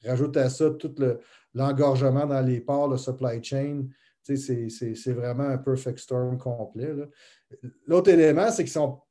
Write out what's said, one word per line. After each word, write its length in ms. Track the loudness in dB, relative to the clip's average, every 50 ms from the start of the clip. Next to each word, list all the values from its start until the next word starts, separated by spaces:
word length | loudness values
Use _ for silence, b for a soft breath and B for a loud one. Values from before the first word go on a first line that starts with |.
| _
Rajoute 320 | -2 0 0 0 0 2
à 120 | 2 2 2
ça 200 | 2 2 2 2
tout 240 | 2 0 -8 -10 -4 0
le, 200 | 0 0 0 -2 B B B B B B _
l'engorgement 720 | -2 -2 0 2 4 4 4 4 4 2 2 2 2 0
dans 140 | 0 0 0
les 200 | 2 2 0 0
ports, 260 | -2 -2 0 0 0
le 100 | 0 0
supply 460 | -2 -4 -6 -6 -4 -4 -4 -4 -4 -8
chain. 440 | -6 -4 -4 -4 -4 -4 -6 -8 -8 -12 b b b b b _
Tu 140 | -4 -4
sais, 0 |
c'est, 320 | -4 -2 -4 -4 -4 -4 -8
c'est, 260 | -8 -8 -8 -8 -8
c'est 180 | -6 -6 -6 -4
vraiment 320 | -4 -4 -4 -4 -2 -2
un 120 | -2 -2
perfect 400 | -4 -2 -2 -2 -2 -2 -6 -8
storm 400 | -10 -8 -6 -4 -2 -2 -2 -4
complet, 560 | -4 -6 -6 -6 -6 -8 -10 -8 -8 -8 -6 -6
là. 120 | -8 -10 -12 b b b b b b b b -20 -18 -18 -18 -18 _ _
L'autre 240 | 2 4 6 8 8
élément, 400 | 8 8 8 6 6 4 2 2
c'est 120 | 0 -2 -4
qu'ils 80 | -4
sont 280 | -2 -2 -2 -2 -4 -8 _ _